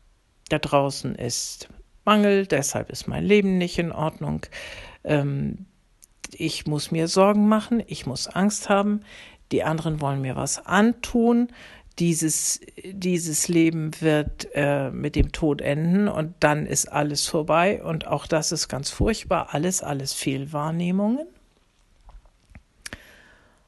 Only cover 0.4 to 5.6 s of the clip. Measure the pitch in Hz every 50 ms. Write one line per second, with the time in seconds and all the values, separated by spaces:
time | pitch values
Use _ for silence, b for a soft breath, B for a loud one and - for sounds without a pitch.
0.4 | _ - 156 151 - 151 147 143 139 139 135 - - 131 - - - 120 - -
1.4 | - - - - - - - - - _ _ _ _ 202 214 208 208 202 202 196
2.4 | 196 190 165 143 143 - - 110 - - - - - - 127 139 165 185 208 208
3.4 | 196 190 185 180 175 175 - - 170 165 - - 156 160 - - 156 147 151 156
4.4 | - - B B B B B B B B B B _ - 151 147 139 143 139 139
5.4 | 143 139 - -